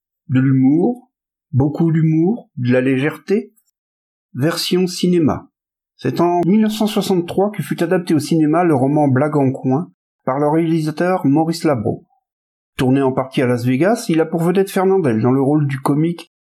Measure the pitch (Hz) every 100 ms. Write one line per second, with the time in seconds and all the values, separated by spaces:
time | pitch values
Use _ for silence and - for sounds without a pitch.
0 | _ _ - 127 135 135 131 156 208 247
1 | _ _ _ _ _ 123 147 147 170 160
2 | 160 156 175 240 - - 123 127 131 131
3 | 147 - - 202 - _ _ _ _ _
4 | _ _ _ - 147 165 - 180 180 -
5 | 175 180 143 90 - _ _ _ _ _
6 | 135 131 175 175 165 214 214 214 208 214
7 | 196 185 170 - 202 208 - 156 170 180
8 | 180 156 139 165 151 165 175 143 135 151
9 | 147 127 151 147 135 135 131 131 180 _
10 | _ _ - 131 147 160 165 165 156 -
11 | 175 180 143 143 160 165 160 131 107 -
12 | _ _ _ _ _ _ _ - 131 135
13 | 135 131 127 - 123 123 120 131 175 240
14 | - 160 160 170 165 185 196 196 190 190
15 | 151 110 123 131 135 151 143 135 - 143
16 | 165 170 - _